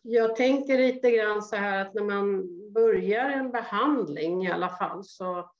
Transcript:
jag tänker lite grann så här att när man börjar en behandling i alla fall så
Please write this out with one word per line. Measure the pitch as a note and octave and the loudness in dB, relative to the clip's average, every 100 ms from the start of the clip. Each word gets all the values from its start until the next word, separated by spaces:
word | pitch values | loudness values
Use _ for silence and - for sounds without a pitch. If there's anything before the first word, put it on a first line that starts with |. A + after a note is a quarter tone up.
jag | A3+ A#3 A3+ A3+ | 2 2 2 2
tänker | C4 C#4 C4+ C4 | 2 2 2 2
lite | B3+ B3+ B3+ | 2 2 2
grann | A3+ G#3+ G#3 | 4 2 -2
så | G#3 G#3+ | -4 -4
här | G3+ G3 G3 | -2 -2 -4
att | |
när | G#3 | -4
man | G#3 G3+ G3+ G3 F#3 F3 G#3 | -2 0 0 -2 -6 -12 -4
börjar | G#3+ A3+ F#3+ F#3 G#3+ C#4 | 4 4 4 2 0 0
en | C4+ C4 | -2 -2
behandling | A#3 A3+ G3+ C#4 C#4 E3+ D3 D#3+ F3+ F#3 | -4 -4 0 2 2 -2 -4 -2 -2 -2
i | |
alla | E3 F3+ | -2 -4
fall | F#3 G3 F3+ | -4 -6 -6
så | G3+ - F#3 F3+ F3 | -14 -10 -8 -6 -10